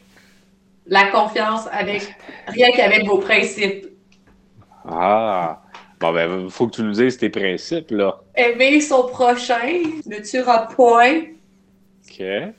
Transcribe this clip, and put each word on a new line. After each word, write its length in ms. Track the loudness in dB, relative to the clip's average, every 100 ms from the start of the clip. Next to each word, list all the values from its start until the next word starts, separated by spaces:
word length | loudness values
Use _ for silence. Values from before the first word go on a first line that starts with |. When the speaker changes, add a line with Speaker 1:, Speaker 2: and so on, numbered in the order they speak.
| _ _ _ _ _ _ _ _ -2
Speaker 1:
la 160 | 2 2
confiance 560 | 2 0 -2 -4 -4 -6
avec, 440 | -6 -6 -6 -8 -16 -20 -20 -12
rien 240 | 2 4
qu'avec 340 | 6 4 4 2
vos 140 | 0
principes. 640 | 2 0 0 -4 -6 -6 -12 -20 _ _ _ _ _ _ _ _ -10
Speaker 2:
Ah. 760 | -2 2 2 2 -2 -4 -8 _ -20 -20 _
Bon, 120 | -2
ben, 380 | 0 -2 -4 -8
faut 180 | -6 -6
que 80 | -4
tu 40 |
nous 120 | -4
dises 240 | 0 0 0
tes 120 | -4
principes, 600 | -2 -4 -4 -6 -8 -6
là. 280 | -2 -2 -2 _ -2
Speaker 1:
Aimer 460 | 0 2 2 2
son 220 | 2 2
prochain, 800 | 0 2 2 2 0 -2 -2 -2 -4 -6 -10
ne 100 | -12
tuera 480 | -6 -4 2 0 0
point. 500 | 4 4 6 4 2 -4 -16 _ _ _ _ _ _ _
Speaker 2:
OK. 100 | -12 -6 -4 -6